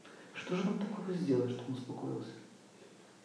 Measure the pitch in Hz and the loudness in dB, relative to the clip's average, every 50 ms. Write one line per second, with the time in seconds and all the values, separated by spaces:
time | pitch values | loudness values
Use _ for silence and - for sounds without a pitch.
0 | - - - - - - - - - - 180 196 - - - - 202 - - - | -18 -16 -16 -16 -14 -12 -10 -8 -2 0 2 2 4 4 2 2 0 0 -2 -2
1 | 190 185 180 165 139 135 123 120 120 120 120 - - 131 123 - - - - - | 0 0 2 4 6 6 6 6 6 4 2 0 -2 -2 -2 -2 -2 -4 -4 -2
2 | 135 135 - - - - - - - - - - - - - - - - - - | -2 -2 -2 -2 -4 -6 -8 -12 -14 -16 -18 -20 -20 -20 -20 -18 -18 -18 -18 -20
3 | - - - - | -20 -20 -20 -20